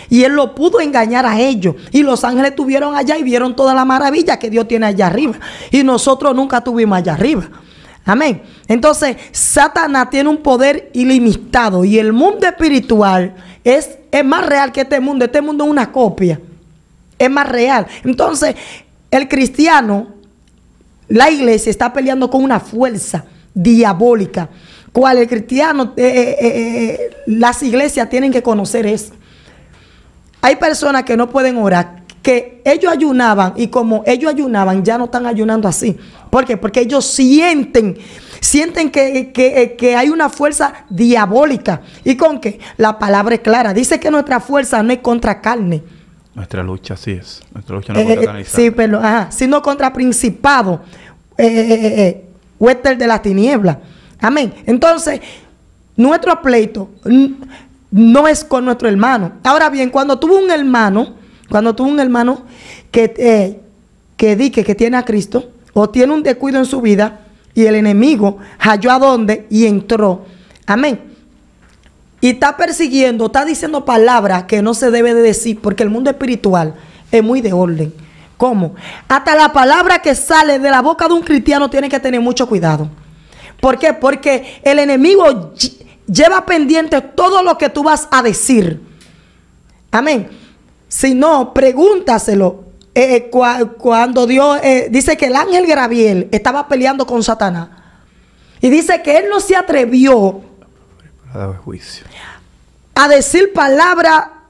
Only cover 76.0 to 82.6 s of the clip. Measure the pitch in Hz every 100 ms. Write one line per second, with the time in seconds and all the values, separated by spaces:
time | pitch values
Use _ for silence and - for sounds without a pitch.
76 | 269 269 269 240 202 180 156 156 - -
77 | - 226 220 262 226 180 180 160 156 -
78 | - - - - 254 214 170 - - -
79 | - 269 302 302 302 294 262 320 359 349
80 | 330 269 - 320 302 277 277 262 262 330
81 | 330 339 330 294 254 285 285 277 277 269
82 | 269 247 240 247 247 196